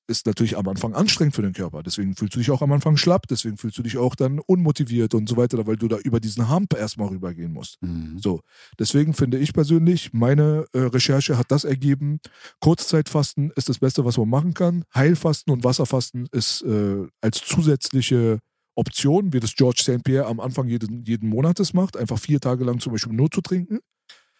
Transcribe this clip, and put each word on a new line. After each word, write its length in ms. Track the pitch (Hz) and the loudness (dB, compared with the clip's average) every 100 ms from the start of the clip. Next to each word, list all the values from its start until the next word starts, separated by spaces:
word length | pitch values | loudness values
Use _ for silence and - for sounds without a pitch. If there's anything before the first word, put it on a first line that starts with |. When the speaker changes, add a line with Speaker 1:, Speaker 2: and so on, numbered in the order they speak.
| - | -6
Speaker 1:
ist 180 | 117 - | -4 -2
natürlich 320 | 104 117 - | 0 0 0
am 100 | 95 | -4
Anfang 280 | 95 117 113 | -4 -4 0
anstrengend 400 | 202 - 151 - | 0 2 0 0
für 80 | |
den 100 | 104 | -2
Körper. 300 | 90 90 76 | -4 -8 -8
Deswegen 320 | 85 95 98 95 | -8 -4 -4 -2
fühlst 200 | 104 - | -4 -2
du 40 | |
dich 100 | 117 | 0
auch 140 | 131 | 0
am 80 | 143 | 2
Anfang 260 | 143 156 151 | 2 2 2
schlapp, 300 | - 185 - | 4 2 0
deswegen 300 | 123 113 101 | -4 -4 -6
fühlst 200 | 113 104 | -8 -6
du 60 | |
dich 140 | 117 123 | -6 -2
auch 180 | 123 - | 0 0
dann 240 | 131 143 | -2 0
unmotiviert 720 | - 185 165 147 135 120 113 | 2 2 4 0 0 0 2
und 160 | 113 107 | 2 0
so 80 | 120 | 2
weiter, 280 | 120 120 107 | 2 0 -2
weil 100 | 110 | -2
du 100 | 113 | -2
da 100 | 107 | -2
über 200 | - 117 | 0 0
diesen 300 | 110 104 113 | 0 -2 0
Hump 240 | 160 202 | 0 0
erstmal 360 | 131 104 - 101 | -2 -4 -4 -6
rübergehen 440 | 95 90 82 85 | -6 -8 -8 -8
musst. 240 | 80 - - | -8 -12 -10
Speaker 2:
Mhm. 360 | 90 82 80 85 | -8 -8 -8 -6
Speaker 1:
So, 240 | 104 85 - _ - - | -4 -4 -6 _ -14 -6
deswegen 340 | 110 143 156 | 0 2 2
finde 240 | 156 131 127 | 2 0 0
ich 160 | 147 | 0
persönlich, 580 | - 147 165 165 175 - | 0 2 4 4 2 0
meine, 540 | 117 120 143 151 151 156 | 0 2 4 4 2 -2
äh, 60 | 131 | -2
Recherche 580 | 127 123 - 139 143 135 | 0 2 2 2 2 0
hat 140 | 120 | 2
das 120 | 151 | 0
ergeben, 560 | 147 135 139 135 143 151 - _ - _ | 0 0 2 0 0 -4 -8 _ -20 _
Kurzzeitfasten 920 | - 170 - 160 147 156 139 - 143 - | 2 2 2 0 2 0 0 -2 -4 -2
ist 140 | - | -4
das 80 | - | 0
Beste, 260 | 131 - | 0 2
was 140 | 123 120 | 0 0
man 100 | 110 | 2
machen 280 | 127 165 165 | 2 0 0
kann. 280 | 175 175 165 | 0 0 -2
Heilfasten 600 | - 143 170 170 151 - | 2 4 4 2 0 0
und 100 | 131 | 0
Wasserfasten 640 | 123 123 139 131 120 123 123 | 2 2 0 0 -2 -6 -6
ist, 320 | - - - | -2 -2 -2
äh, 440 | - 107 101 98 92 _ | -2 0 0 -2 -6 _
als 160 | 110 - | -2 -2
zusätzliche 1000 | - - 156 139 - 135 120 127 117 110 - _ _ - | 0 2 2 2 0 0 2 2 2 0 -4 _ _ -6
Option, 560 | 113 - 139 165 202 | -4 0 2 2 2
wie 80 | 131 | 0
das 140 | 113 - | -2 0
George 280 | 127 120 - | 0 0 0
Saint 180 | 123 | -2
Pierre 220 | 123 131 123 | 0 0 0
am 140 | 117 | -4
Anfang 280 | 123 127 127 | -6 -4 -2
jeden, 380 | 117 110 117 113 | -2 -4 -6 -4
jeden 240 | 113 110 | -4 -2
Monates 440 | 110 151 175 196 | 0 2 2 0
macht, 220 | 180 185 - | 0 0 -2
einfach 220 | 117 113 | -4 -4
vier 200 | - 147 | -2 0
Tage 260 | 131 123 127 | 0 -2 0
lang 140 | 120 | -2
zum 120 | 127 | -4
Beispiel 200 | 110 113 | -4 -4
nur 160 | 113 151 | 0 0
zu 120 | - | 0
trinken. 380 | - 185 180 214 - _ _ - _ _ | -4 -4 -4 -8 -10 _ _ -20 _ _